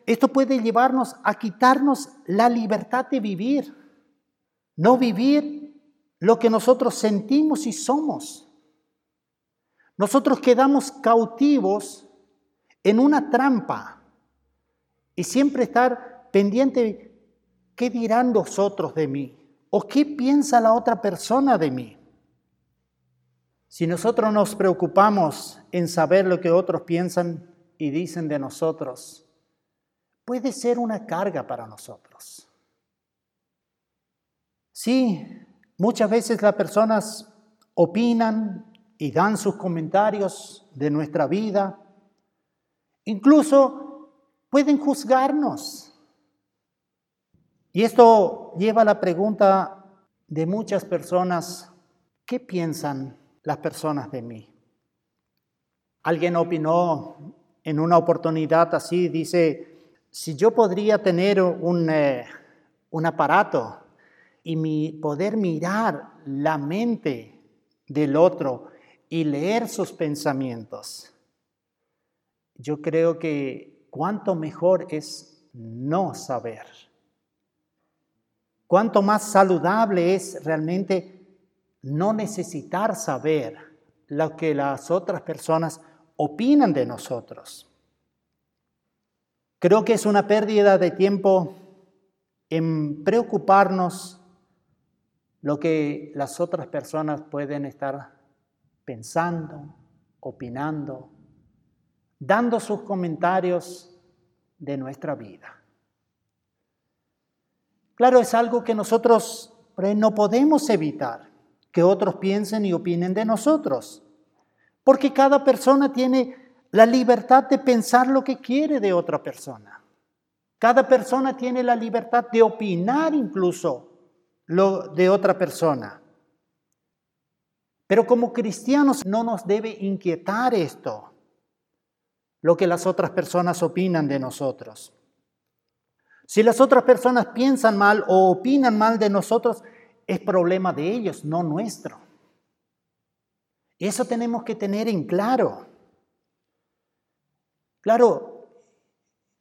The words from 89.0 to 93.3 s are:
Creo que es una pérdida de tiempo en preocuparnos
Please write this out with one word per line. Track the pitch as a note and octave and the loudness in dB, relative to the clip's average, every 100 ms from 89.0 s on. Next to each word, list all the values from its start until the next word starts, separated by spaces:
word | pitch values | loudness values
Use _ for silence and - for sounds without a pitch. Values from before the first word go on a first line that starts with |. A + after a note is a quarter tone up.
| _ _ _ _ _ _ | _ _ _ _ _ _
Creo | F3 G#3+ | 2 4
que | G#3+ | 2
es | A3+ G#3 | 0 2
una | G3+ G3+ | 0 2
pérdida | G#3+ G#3 G#3+ G3+ F#3+ | 0 2 4 4 4
de | F3 | 2
tiempo | D3 F#3+ G3+ G3 F#3 D#3 - - _ _ _ _ _ _ _ - | 0 0 2 2 2 0 -10 -20 _ _ _ _ _ _ _ -8
en | D#3+ E3 D#3+ D3+ D3 | -4 -2 -2 -4 -4
preocuparnos | - A3+ A#3 | -2 0 0